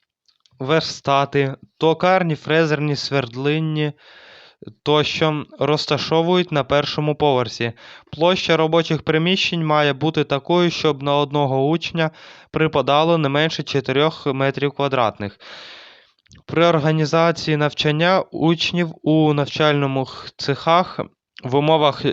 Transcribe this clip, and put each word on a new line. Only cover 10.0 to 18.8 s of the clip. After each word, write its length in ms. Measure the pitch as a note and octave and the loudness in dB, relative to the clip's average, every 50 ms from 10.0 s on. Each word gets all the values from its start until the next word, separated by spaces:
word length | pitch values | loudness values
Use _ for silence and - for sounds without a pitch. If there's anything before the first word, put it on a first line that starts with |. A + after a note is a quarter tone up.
| D3 D#3+ D#3 D#3 C#3+ | -2 -2 -2 -2 -2
такою, 480 | - C#3 C#3 - - E3+ F3 F3 E3+ | -2 -2 -4 -2 0 2 2 2 2
щоб 320 | - - - D#3 C#3+ C3 C#3 | 0 0 0 0 0 0 -2
на 120 | C#3+ C#3+ | -2 0
одного 520 | D3 D3 C#3 C#3+ D3 C#3+ C3 C3+ C3+ C3+ | 0 0 0 0 0 0 0 0 0 0
учня 440 | D3 D#3+ E3+ - - - E3 D#3+ D#3 - - - - - - - _ | 0 0 -2 -4 -4 -2 -2 -2 -2 -4 -8 -20 -20 -20 -20 -14 _
припадало 680 | - - D#3+ D#3 D#3 D3 B2 C3 C#3 D3 D#3+ E3 E3+ | -2 0 0 0 0 0 2 2 2 2 4 2 2
не 120 | D#3+ D3+ C3+ | 2 0 0
менше 340 | C#3 D3 D#3 D#3+ - - C#3+ | 0 0 0 0 -2 -6 -6
чотирьох 600 | - - C#3 C3 - C3 C#3 D3 D#3+ - - - | -4 -4 -4 -2 0 0 2 2 0 0 -4 -6
метрів 460 | C#3+ C3 C3+ C3+ C3+ C3+ - C#3 C#3+ | -4 -2 0 0 -2 -2 -2 -4 -4
квадратних. 680 | - - C#3 C#3 C3+ C3 A#2 G#2+ - - G#2+ G2+ - - - - - - - - - - - - - - _ _ _ _ _ - - - _ | -2 -2 -4 -2 0 0 0 0 -2 -4 -10 -10 -12 -14 -20 -20 -20 -20 -20 -20 -20 -20 -20 -20 -20 -20 _ _ _ _ _ -20 -20 -20 _
При 200 | - - D#3+ E3+ | -4 0 2 4
організації 920 | E3+ E3 D#3 C#3 D#3 D#3 D#3 D#3 C#3 D#3 E3 E3 E3+ D#3+ - - D#3 D3+ | 4 4 2 2 2 2 2 0 2 2 2 2 2 0 0 -2 -2 0
навчання 640 | D3 D3+ D3 - - - D3+ D3 D3+ E3+ F3+ F#3+ F#3 - - | 0 0 -2 -2 -2 -2 0 0 2 2 2 2 2 0 -4
учнів 640 | - - D3 E3 E3+ E3 - - - F3 | -4 0 2 2 2 2 0 -2 -2 -2